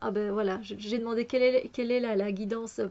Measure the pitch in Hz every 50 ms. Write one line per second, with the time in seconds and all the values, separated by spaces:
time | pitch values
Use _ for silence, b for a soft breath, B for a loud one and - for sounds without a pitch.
0 | - 220 190 208 208 208 202 214 214 190 185 - 208 196 208 - 208 208 240 226
1 | 233 233 226 233 233 - 262 254 254 254 254 254 - 233 - 254 240 233 247 247
2 | 240 226 214 196 202 208 196 190 214 196 226 226 226 214 - - 214 185